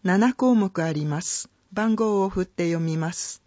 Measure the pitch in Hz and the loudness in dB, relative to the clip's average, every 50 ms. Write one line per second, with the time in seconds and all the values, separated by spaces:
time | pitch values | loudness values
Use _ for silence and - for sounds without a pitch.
0 | - 185 180 196 226 254 247 - 262 254 247 220 202 190 _ - 160 165 160 151 | 2 2 4 4 4 4 2 2 2 4 4 4 2 0 _ -2 -2 -2 -2 -2
1 | 151 151 147 156 180 - - - - - _ _ _ _ 190 208 214 226 220 220 | -2 -2 -4 -4 -4 -6 -6 -6 -8 -12 _ _ _ _ -6 -2 0 0 0 0
2 | 226 214 208 196 190 196 190 196 185 - _ - 175 170 170 165 165 160 160 160 | 0 0 2 0 0 0 -2 -4 -4 -4 _ -4 -2 -2 0 0 -2 -2 -2 -2
3 | 160 165 175 - - - - - _ | -4 -4 -6 -8 -10 -10 -12 -16 _